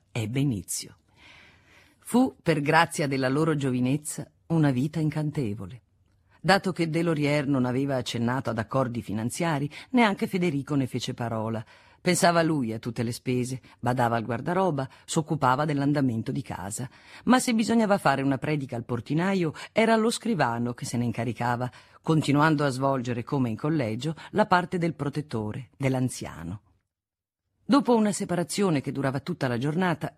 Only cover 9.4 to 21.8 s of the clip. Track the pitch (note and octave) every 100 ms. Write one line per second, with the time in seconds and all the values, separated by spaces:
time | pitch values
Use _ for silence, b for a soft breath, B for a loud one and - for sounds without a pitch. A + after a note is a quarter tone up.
9.4 | E3+ C#3+ D3 B B B3+ A3 G3 A3 F#3+
10.4 | F3 C#3+ C3 D3 C3 B2 - A#2 A#2 A2+
11.4 | A2 A2 - b b b F3+ F3 F3+ E3+
12.4 | D#3+ D#3 A2+ A2 B2+ A#2 A#2 A#2 - B2+
13.4 | B2 C3 B B B2 B2 A#2+ A#2 A2 A#2
14.4 | C#3+ F3+ F#3+ C#3 C3+ B - E3 D#3 D#3+
15.4 | B2+ C3 D#3 C#3 C#3 D3 C3 A2+ G#2+ C#3
16.4 | - - F#2 A2 B2+ B B B - B3+
17.4 | B3+ A3+ G#3 A#3 G#3+ G3 D3 C3+ C3+ C3
18.4 | - D3+ C3+ A#2 A#2 A#2 - D#3 F#3 G3
19.4 | D#3+ B B - A3+ A3+ A3 - A3+ F#3+
20.4 | B2+ A#2 A#2+ A#2+ C3+ A#2+ A#2+ A2+ A#2 A2+
21.4 | A#2+ A#2+ B2 B